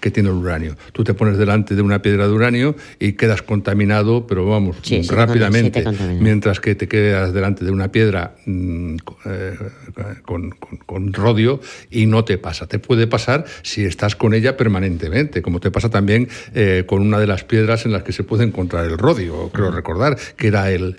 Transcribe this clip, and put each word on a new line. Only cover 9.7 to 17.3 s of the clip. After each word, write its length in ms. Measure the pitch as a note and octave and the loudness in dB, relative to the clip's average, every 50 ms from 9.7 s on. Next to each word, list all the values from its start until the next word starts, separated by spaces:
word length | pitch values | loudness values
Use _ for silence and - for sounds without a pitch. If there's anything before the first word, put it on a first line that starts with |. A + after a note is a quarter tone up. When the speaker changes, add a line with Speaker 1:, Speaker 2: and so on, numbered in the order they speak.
| - - - - - - G2+ G2+ F#2+ - - | -14 -16 -20 -18 -12 -12 -10 -10 -12 -14 -10
Speaker 1:
con, 280 | - F2+ E2+ E2 F2+ - | -8 -8 -6 -6 -8 -12
con, 260 | - - - - D#2+ | -14 -18 -18 -18 -18
con 340 | - - F2 F#2+ F#2+ G2+ F#2+ | -14 -10 -8 -6 -4 -4 -2
rodio 480 | G2 G2 A#2 A2+ G#2+ A2 A#2+ C#3 C3+ - - - - - _ | 0 2 2 4 4 4 2 2 -2 -6 -14 -20 -20 -20 _
y 160 | - A2+ A2 | -2 2 2
no 180 | A2 A2 A2+ A2+ | 4 4 4 2
te 140 | - G2+ - | 2 -2 -4
pasa. 280 | - F2 E2+ - F#2 | -4 -8 -10 -10 -8
Te 120 | - - G#2 | -6 -6 -6
puede 280 | - - B2+ A2+ A2+ | -2 0 2 2 2
pasar 380 | A2 A#2 A2 - - B2+ D3+ D3+ - - - - | 2 0 -2 0 0 -2 -2 -2 -6 -14 -14 -12
si 220 | - - - G2+ | -10 -4 -4 -4
estás 320 | F#2 F2 - G#2 G#2 G#2 | -4 -2 -2 -2 -2 0
con 160 | - - A2 G#2+ | 0 2 2 2
ella 240 | A2+ A2 C3 C3+ | 4 2 2 0
permanentemente, 840 | - A#2 A2+ G2 F#2 G2 F#2+ E2+ E2 E2 D#2 F2+ B2+ D3+ D3 - - - | 2 0 2 2 2 0 -2 -2 -4 -4 -2 0 0 0 0 -2 -4 -4
como 180 | - E2+ F2 | -2 -4 -2
te 100 | - G2 | -2 0
pasa 200 | - G2+ A#2 A2+ | 0 0 0 0
también, 380 | G2+ G2 G2+ G2 G#2 A#2 B2 A#2 - - - - - | 0 2 2 4 2 2 2 0 -6 -14 -16 -8 -2
eh, 300 | A#2+ G#2+ F#2+ F#2+ F#2 F2+ | 0 2 2 2 2 0
con 160 | - G2+ G2 G2+ | 0 0 0 2
una 160 | G#2+ G#2 G#2 | 2 2 2
de 80 | G#2+ | 2
las 180 | G2+ | 0